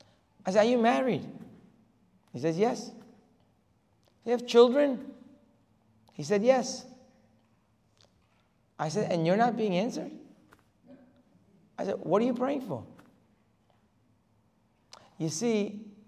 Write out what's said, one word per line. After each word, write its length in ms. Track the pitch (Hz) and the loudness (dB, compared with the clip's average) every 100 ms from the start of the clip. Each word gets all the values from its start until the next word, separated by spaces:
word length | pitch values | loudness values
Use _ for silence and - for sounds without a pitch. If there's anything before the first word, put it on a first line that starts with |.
| - _ _ _ - | -20 _ _ _ 0
I 60 | |
said, 140 | 202 226 | 4 6
"Are 40 | |
you 80 | 247 | 6
married?" 520 | 226 269 262 160 - - - - - _ _ _ _ _ _ | 4 2 2 -2 -4 -16 -20 -20 -20 _ _ _ _ _ _
He 60 | 123 | -6
says, 180 | 156 165 | -2 0
"Yes." 320 | 226 - - | 0 -2 -10
"Do 40 | - - - _ _ _ _ _ _ _ _ _ _ 226 | -18 -20 -20 _ _ _ _ _ _ _ _ _ _ -4
you 60 | |
have 160 | 240 240 | -4 4
children?" 640 | 233 240 269 285 247 - - - - _ _ _ _ _ _ _ | 6 8 6 0 -2 -10 -18 -20 -20 _ _ _ _ _ _ _
He 100 | - | -10
said, 200 | 147 202 | -2 0
"Yes." 420 | 233 262 - - - - - _ _ _ _ _ _ _ _ _ _ _ _ _ _ _ _ - | 4 2 0 -10 -14 -20 -20 _ _ _ _ _ _ _ _ _ _ _ _ _ _ _ _ -8
I 100 | 156 | -6
said, 220 | 175 165 | -4 -2
"And 140 | 175 160 | -2 0
you're 120 | 196 | 2
not 180 | 240 226 | 0 0
being 200 | 214 180 | -2 -2
answered?" 360 | 240 - - - - - _ - _ _ - - - _ _ _ _ _ _ - | -2 -6 -12 -16 -20 -20 _ -20 _ _ -20 -20 -20 _ _ _ _ _ _ -8
I 80 | 196 | -6
said, 180 | 196 | -6
"What 180 | 160 190 | 0 0
are 40 | 247 | 0
you 80 | |
praying 280 | 240 254 285 | -2 -4 -4
for?" 220 | 240 127 - - - _ _ _ _ _ _ _ _ _ _ _ _ _ _ _ _ _ _ - - - | -6 -10 -12 -20 -20 _ _ _ _ _ _ _ _ _ _ _ _ _ _ _ _ _ _ -20 -18 -8
You 120 | 160 | -6
see, 500 | - 240 214 208 - - - | -2 0 0 -2 -8 -16 -20